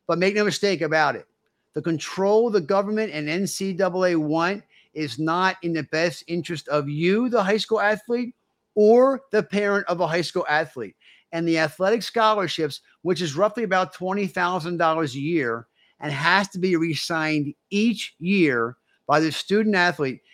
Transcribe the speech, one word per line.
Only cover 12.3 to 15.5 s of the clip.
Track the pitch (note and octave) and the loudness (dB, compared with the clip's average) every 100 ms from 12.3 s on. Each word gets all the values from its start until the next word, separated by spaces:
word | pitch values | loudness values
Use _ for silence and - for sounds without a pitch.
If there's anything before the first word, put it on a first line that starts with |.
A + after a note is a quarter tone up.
| G#3 F3 - D3+ - _ _ | 2 -2 -2 -4 -6 _ _
which | E3+ E3+ | -4 -2
is | F3 C#3+ | -2 0
roughly | G#3 G#3 | 0 0
about | A3 F#3 F#3 | 0 0 -2
twenty | - F#3 G3+ G3 | -4 -4 -4 -4
thousand | F#3 F3 F#3 D#3+ E3+ | -2 -2 -2 -4 0
dollars | E3 D#3+ D#3 | 0 2 -2
a | C3+ | -4
year | C#3+ E3+ B2 | -4 -2 -2